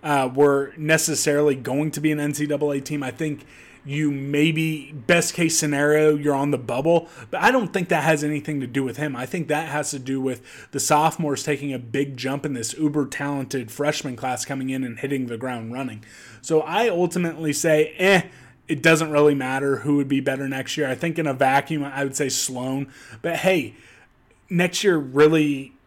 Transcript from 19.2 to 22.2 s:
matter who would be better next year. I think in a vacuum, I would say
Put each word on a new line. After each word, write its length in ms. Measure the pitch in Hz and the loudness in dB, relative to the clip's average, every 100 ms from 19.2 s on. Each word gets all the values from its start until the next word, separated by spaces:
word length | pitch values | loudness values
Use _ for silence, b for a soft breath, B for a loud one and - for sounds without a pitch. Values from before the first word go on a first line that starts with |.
| 147 143 | 4 4
matter 400 | 131 135 139 135 | -2 -2 0 -2
who 180 | 131 147 | 2 0
would 100 | 135 | 2
be 100 | 139 | 0
better 300 | 135 135 135 | 0 -2 -4
next 280 | 135 131 - | -6 -6 -4
year. 120 | 143 | -2
I 80 | 127 | -2
think 200 | 170 160 | -4 -2
in 120 | 160 | -2
a 40 | |
vacuum, 520 | 135 139 139 147 156 | 2 4 2 0 -4
I 180 | 143 139 | -4 -4
would 140 | 139 | -4
say 120 | 135 | -2